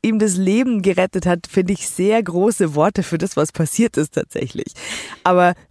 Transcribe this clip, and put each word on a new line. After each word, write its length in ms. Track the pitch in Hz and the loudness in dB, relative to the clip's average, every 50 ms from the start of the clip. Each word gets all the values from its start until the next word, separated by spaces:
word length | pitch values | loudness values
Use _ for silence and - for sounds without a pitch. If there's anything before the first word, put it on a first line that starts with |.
| - | 0
ihm 140 | 220 220 214 | 0 2 2
das 160 | 214 214 180 | 0 0 0
Leben 460 | 180 190 185 202 233 262 254 240 208 | 0 0 2 2 2 2 0 0 0
gerettet 440 | 180 196 180 180 185 185 - 190 165 | 0 0 2 2 0 0 -2 -2 0
hat, 180 | 180 175 175 - | 0 0 0 -4
finde 260 | - - 196 185 180 202 | -2 -2 0 0 0 -2
ich 140 | - - | -4 -4
sehr 340 | - - - 185 202 214 226 | -8 -4 0 2 2 2 2
große 520 | 214 180 170 175 190 220 220 - 196 160 143 | 0 0 -2 0 2 2 2 2 0 0 2
Worte 280 | 147 151 202 - - 170 | 2 2 2 2 -2 -4
für 140 | - - 160 | -2 -4 -4
das, 180 | 180 190 - | -4 -2 0
was 140 | - 151 151 | -2 -2 -2
passiert 460 | _ - 160 147 - - 226 233 - | _ -2 -2 -2 2 0 0 0 2
ist 160 | - 151 - - | -2 -2 -2 -2
tatsächlich. 580 | - - _ - - - 120 - - - - - - - - - - - - - - _ | -6 -6 _ -6 -6 -6 -6 -8 -10 -10 -10 -14 -14 -12 -12 -10 -10 -12 -14 -16 -2 _
Aber 300 | 180 180 180 180 180 180 - - _ | 2 4 4 4 4 2 -2 -12 _